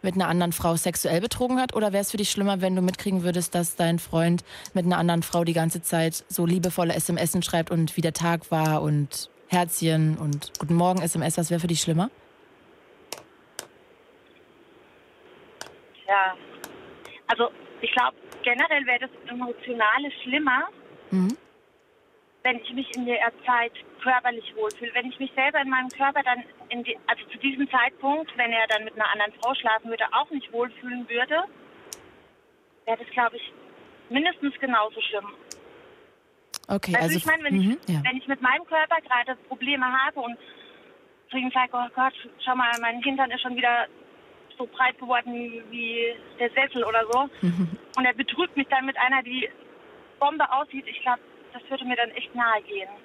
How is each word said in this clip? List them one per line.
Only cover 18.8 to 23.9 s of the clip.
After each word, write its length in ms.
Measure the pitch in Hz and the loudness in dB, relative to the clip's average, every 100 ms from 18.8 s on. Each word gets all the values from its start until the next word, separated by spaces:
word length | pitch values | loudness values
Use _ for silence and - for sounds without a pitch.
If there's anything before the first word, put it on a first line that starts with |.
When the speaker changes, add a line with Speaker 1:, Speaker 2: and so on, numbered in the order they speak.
| 247 | 0
Speaker 2:
wär 120 | 240 | -2
das 120 | 254 - - | -2 -12 -12
Emotionale 840 | 240 247 240 - 233 214 240 285 - | -8 -6 -8 -8 0 2 2 -2 -10
schlimmer, 460 | 247 277 302 254 349 - - - - | -4 0 2 2 0 -8 -20 -20 -4
Speaker 1:
Mhm. 260 | 190 185 254 _ _ _ _ _ _ _ _ _ _ | 0 0 -2 _ _ _ _ _ _ _ _ _ _
Speaker 2:
wenn 120 | 254 240 | -4 -4
ich 120 | 220 | -6
mich 240 | 247 269 - | -8 -8 -6
in 80 | |
der 260 | 240 240 233 - | -2 0 0 -2
Zeit 280 | - 240 233 - - | 0 2 0 -6 -20